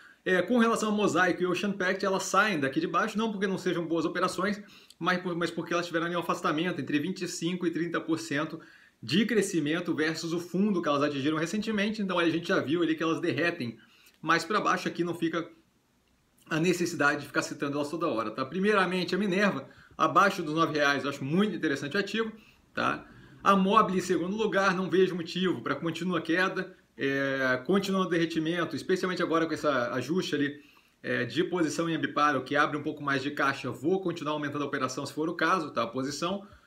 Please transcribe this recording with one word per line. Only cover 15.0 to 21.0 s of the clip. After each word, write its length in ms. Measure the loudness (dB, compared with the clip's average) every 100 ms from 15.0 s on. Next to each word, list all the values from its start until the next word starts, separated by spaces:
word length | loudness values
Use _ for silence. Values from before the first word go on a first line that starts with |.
não 120 | -4
fica 340 | -2 -2 -2 -6 -12 _ _ _ _ _ _ _ _ -4
a 100 | 0
necessidade 640 | 2 2 0 2 2 2
de 40 | -2
ficar 140 | -4
citando 380 | -2 -2 -4 -2
elas 100 | -4
toda 180 | -2 -2
hora, 240 | -2 -2
tá? 140 | -4
Primeiramente, 720 | -4 0 2 4 2 0 -2
a 40 | 0
Minerva, 480 | 0 2 2 0 -6 -16 -12 -2
abaixo 460 | 2 6 4 2
dos 100 | -2
nove 220 | 0 2
reais, 300 | 2 2 2